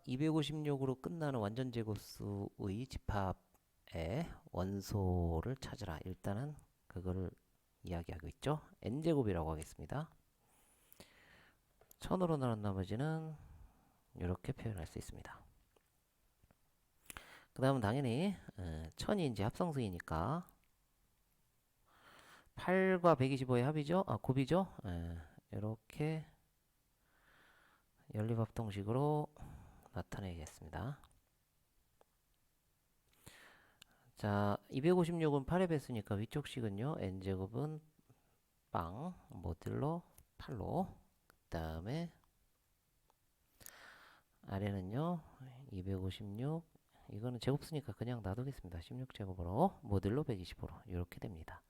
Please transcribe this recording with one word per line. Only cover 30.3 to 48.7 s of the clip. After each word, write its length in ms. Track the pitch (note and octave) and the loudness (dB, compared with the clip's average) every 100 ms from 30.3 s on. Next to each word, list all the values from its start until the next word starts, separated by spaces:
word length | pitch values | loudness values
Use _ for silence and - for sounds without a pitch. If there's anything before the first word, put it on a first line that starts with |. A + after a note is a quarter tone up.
| E2+ D2+ - D#2+ D#2+ A2 D3 - _ _ _ _ _ _ _ _ _ _ _ _ _ _ _ _ _ _ _ _ _ - - - - - _ - _ - - | -6 -10 -12 -10 -6 -6 -6 -14 _ _ _ _ _ _ _ _ _ _ _ _ _ _ _ _ _ _ _ _ _ -20 -20 -20 -20 -20 _ -20 _ -20 -4
자, 400 | G#2+ G2+ G2+ G2+ - | 2 4 4 2 -2
이백오십육은 760 | C3 D3+ F3+ E3 E3+ D#3+ C#3+ | 0 4 6 4 4 4 2
팔의 240 | C3+ F3 F#3 | 2 2 4
배수니까 460 | D#3 - A#2+ - | 2 0 -4 0
위쪽 340 | G2+ A2 D3+ C#3 | -2 0 -4 -4
식은요, 480 | - A2+ G2 C3 - | -4 -2 -2 -2 -2
N 220 | F#2+ F#2 | -2 -2
제곱은 600 | F#2+ F#2+ F#2+ A#2 D3 D#3 D#3 _ _ - _ _ _ _ _ | -2 0 0 -2 -2 -4 -12 _ _ -20 _ _ _ _ _
빵, 440 | - E2+ G2+ E3+ F3+ - | -4 -4 -6 -8 -10 -16
모듈로 760 | G2 F2 E2 - A2 C#3 E3+ - - _ _ | -8 -6 -6 -4 0 0 -2 -6 -20 _ _
팔로, 500 | - - F2+ D#3+ F#3 - - _ _ | -10 -6 -2 -2 -2 -6 -20 _ _
그 100 | - _ | -20 _
다음에 600 | E2+ D#2+ D#2+ F#2 D3+ E3+ - _ _ _ _ _ _ _ _ _ _ _ _ _ _ - - - - - - _ _ - | -4 -4 -4 -4 -4 -4 -10 _ _ _ _ _ _ _ _ _ _ _ _ _ _ -20 -20 -20 -20 -20 -20 _ _ -6
아래는요, 760 | G2 G2+ G2+ F#2 A#2 E3 F3 - - C3 B2+ C3+ | -2 0 -2 -2 -2 0 -2 -6 -18 -16 -16 -10
이백오십육, 960 | G2 F#2 F#2+ F#2 F#2 G#2 G2+ C3+ D#3+ E3 _ _ - - | -6 -2 0 -2 -4 -6 -4 -2 -2 -6 _ _ -20 -12
이거는 260 | G#2 A#2+ B2 | -6 -4 -2
제곱수니까 520 | - C#3+ - D#3 - | 2 2 0 -6 -6
그냥 300 | G2+ A2+ A#2+ | -4 -2 -2
놔두겠습니다. 580 | G2 G2+ C3+ C3+ F2+ | -2 -2 -2 -6 -8